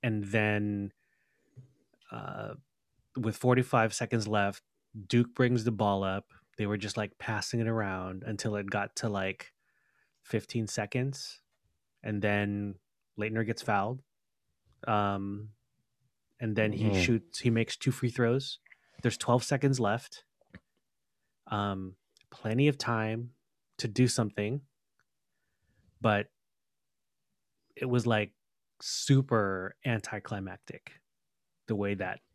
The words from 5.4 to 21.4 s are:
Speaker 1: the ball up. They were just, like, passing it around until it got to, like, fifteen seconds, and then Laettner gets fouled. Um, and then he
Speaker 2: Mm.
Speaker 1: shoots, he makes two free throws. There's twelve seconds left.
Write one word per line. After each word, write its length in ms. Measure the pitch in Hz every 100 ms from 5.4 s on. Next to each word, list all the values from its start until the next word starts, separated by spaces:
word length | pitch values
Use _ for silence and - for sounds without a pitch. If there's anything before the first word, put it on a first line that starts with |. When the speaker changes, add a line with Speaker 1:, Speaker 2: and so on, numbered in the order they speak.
| 123 123 113
Speaker 1:
the 60 |
ball 320 | 107 107 98
up. 300 | 98 95 - - _ -
They 80 | 104
were 120 | 104
just, 200 | 104 101
like, 220 | 104 _
passing 400 | - 107 - 120
it 80 | 113
around 560 | 113 101 92 92 95 -
until 300 | 107 117 104
it 160 | 98
got 240 | 104 101 -
to, 120 | 117
like, 440 | 98 95 95 - _ _ _ _ _ _ _
fifteen 420 | - 113 - 120 110
seconds, 760 | - 104 123 131 135 - - _ _ _ _ _ _
and 200 | - 104
then 540 | 104 101 101 101 101 95 _ _ _ -
Laettner 260 | 104 110 110
gets 160 | 113
fouled. 400 | - 101 101 131 _ _ _ _ _ _ _ _ -
Um, 600 | 107 101 101 98 104 107 - _ _ _ _ _ _ _ _
and 160 | 113 107
then 160 | 107
he 140 | 98 107
Speaker 2:
Mm. 180 | 95
Speaker 1:
shoots, 360 | 90 113 - -
he 100 | 127
makes 280 | 113 113 -
two 140 | -
free 180 | 131 123
throws. 500 | 113 120 127 135 - _ _ _ _
There's 140 | 120 -
twelve 260 | - 123
seconds 360 | - 139 139 131
left. 440 | 107 110 - - _ _ _ - _ _ _ _ _ _ _ _